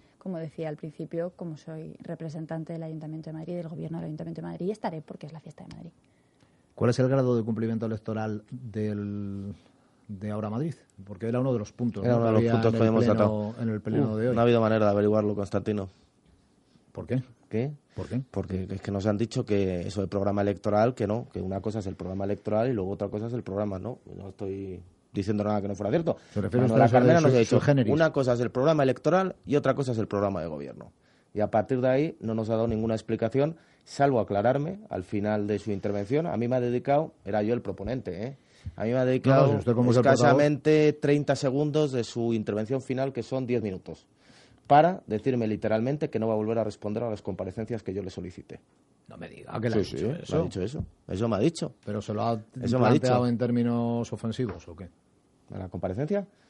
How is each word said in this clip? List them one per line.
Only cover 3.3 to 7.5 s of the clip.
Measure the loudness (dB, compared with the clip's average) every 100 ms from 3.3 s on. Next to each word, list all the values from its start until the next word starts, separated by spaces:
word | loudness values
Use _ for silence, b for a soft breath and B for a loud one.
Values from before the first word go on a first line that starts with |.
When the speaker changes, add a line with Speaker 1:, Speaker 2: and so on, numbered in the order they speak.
Speaker 1:
de |
Madrid, | -12 -8 -8
del | -8
Gobierno | -10 -8 -8
del | -8
Ayuntamiento | -10 -10 -10
de | -10
Madrid, | -6 -6
estaré | -4 -6 -8
porque | -12 -16 -16
es |
la | -16
fiesta | -18 -20 -18
de | -18
Madrid. | -18 -20 b b b b b b b -2
Speaker 2:
¿Cuál | 0
es | 2
el | 2
grado | 4 2 2
de |
cumplimiento | 0